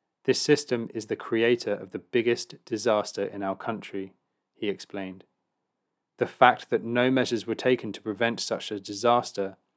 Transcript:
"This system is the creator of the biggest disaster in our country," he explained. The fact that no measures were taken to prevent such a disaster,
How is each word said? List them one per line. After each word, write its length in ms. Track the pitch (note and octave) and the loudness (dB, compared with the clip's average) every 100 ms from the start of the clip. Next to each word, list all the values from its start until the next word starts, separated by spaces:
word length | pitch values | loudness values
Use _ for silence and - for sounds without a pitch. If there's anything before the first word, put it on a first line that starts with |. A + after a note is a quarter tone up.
| _ _ | _ _
"This 180 | - B2+ | 0 2
system 480 | - D3 - A#2+ A#2 | 4 2 2 -4 -2
is 140 | A2+ G#2 | -8 -6
the 80 | G#2+ | -6
creator 580 | - A2+ A2+ A#2+ G#2+ | -2 2 4 4 0
of 180 | G2+ F#2+ | -4 -6
the 80 | G2 | -12
biggest 640 | - A#2+ A#2 A#2 - - - | -2 0 2 0 -2 -16 -6
disaster 600 | G#2+ A#2 G#2 G#2 - G2+ | -2 2 2 0 -4 -6
in 180 | G2+ | -4
our 120 | G2 G2 | -6 -4
country," 580 | - G#2 - G2 F#2+ - _ _ _ | -6 -6 -8 -8 -10 -12 _ _ _
he 160 | _ G#2 | _ -4
explained. 560 | F#2+ - G2+ F#2 F#2 - _ _ _ _ _ _ _ _ - | -4 -8 -8 -8 -12 -20 _ _ _ _ _ _ _ _ -4
The 100 | B2 | -4
fact 420 | - B2+ B2 - | 6 6 6 0
that 140 | A2 | -2
no 260 | A2+ A#2+ B2+ | 0 2 4
measures 380 | C3 A#2 A#2 G#2 | 2 2 -2 -2
were 80 | A2 | -2
taken 360 | B2+ B2+ A2 | 2 2 0
to 80 | F#2+ | -6
prevent 380 | A2 G2 A#2 G#2 | -6 0 0 0
such 320 | - G2+ - | -4 -4 -6
a 80 | G#2 | -10
disaster, 800 | G2 G2+ A#2+ A#2+ - - G2 - _ | -8 0 4 4 2 -4 -6 -6 _